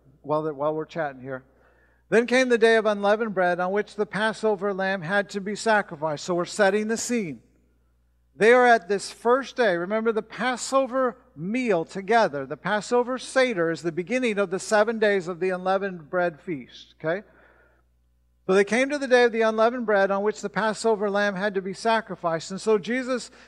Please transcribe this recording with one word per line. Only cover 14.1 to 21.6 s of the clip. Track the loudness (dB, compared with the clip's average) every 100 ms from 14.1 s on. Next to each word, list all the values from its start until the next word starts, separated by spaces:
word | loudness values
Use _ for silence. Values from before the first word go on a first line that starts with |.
| -2 0 0
of | -2
the | -4
seven | 0 2 2 2
days | 2 2 -2
of | -4
the | -2
unleavened | -2 0 -2 -2 -8 -6
bread | -2 -2 -2
feast, | -10 -10 -10 -20 -20 -8
okay? | -4 -4 -8 _ _ _ _ _ _ _ _ _ _ _ 0
So |
they | 2
came | 2 0 0
to | -2
the | 2
day | 4
of | 4
the | 2
unleavened | 0 2 2 0 0
bread | 2 2
on | 0
which | -2 -4
the | -6
Passover | -2 -2 0 0 0 0
lamb | 0 0
had | -2 -4
to | -4